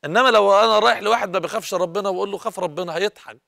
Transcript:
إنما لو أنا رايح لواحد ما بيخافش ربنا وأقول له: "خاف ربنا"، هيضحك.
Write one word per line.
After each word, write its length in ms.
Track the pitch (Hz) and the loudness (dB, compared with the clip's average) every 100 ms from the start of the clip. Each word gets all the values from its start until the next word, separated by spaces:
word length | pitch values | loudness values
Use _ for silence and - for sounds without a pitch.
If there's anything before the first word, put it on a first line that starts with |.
إنما 260 | 147 190 262 | 0 2 4
لو 220 | 226 202 | 4 6
أنا 260 | 196 226 214 | 4 6 4
رايح 200 | 220 220 | 2 0
لواحد 320 | 208 233 202 | 0 -2 0
ما 80 | 185 | -4
بيخافش 360 | 170 220 - | -4 -8 -6
ربنا 340 | 185 175 180 196 | -4 -4 -4 -4
وأقول 220 | 185 202 | -4 -6
له: 80 | 196 | -6
"خاف 200 | 226 - | -8 -6
ربنا"، 380 | 180 147 180 160 | -8 -6 -8 -4
هيضحك. 420 | 208 _ - 110 | -6 _ -20 -20